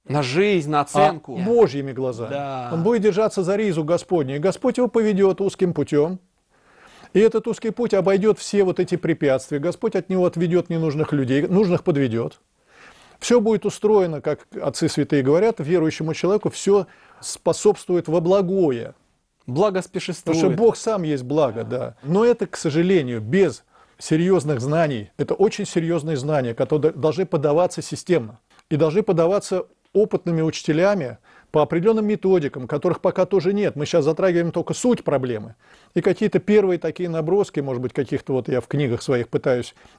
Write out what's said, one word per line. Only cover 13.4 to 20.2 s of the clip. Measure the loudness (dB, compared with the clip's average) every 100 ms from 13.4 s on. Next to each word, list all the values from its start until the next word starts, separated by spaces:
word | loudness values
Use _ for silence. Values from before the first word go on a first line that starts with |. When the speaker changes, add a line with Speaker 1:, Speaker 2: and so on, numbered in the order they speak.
| 4 0 -2
Speaker 2:
устроено, | -2 2 4 2 -2
как | -4 -4 -8 -8
отцы | -6 -2 -2
святые | 0 0 2
говорят, | 2 4 2 0
верующему | -2 0 0 -2 -6
человеку | -2 -2 0 -2
всё | -4 2 2 0 -10 -20 -16
способствует | -14 -4 -2 0 2 0 0 -2 0
во | 0
благое. | 2 2 2 0 0 0 -6 -14 _ _ _ _ -8
Speaker 1:
Благо | 0 0 0
спешествует. | -6 -8 -8 -8